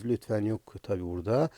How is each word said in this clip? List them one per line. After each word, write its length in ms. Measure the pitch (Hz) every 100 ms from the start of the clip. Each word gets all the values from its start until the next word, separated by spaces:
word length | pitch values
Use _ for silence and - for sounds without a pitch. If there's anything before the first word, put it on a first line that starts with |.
Lütfen 400 | 110 117 - 110
yok 300 | 104 107 - -
tabii 220 | - 98
burada. 440 | 90 87 87 120 156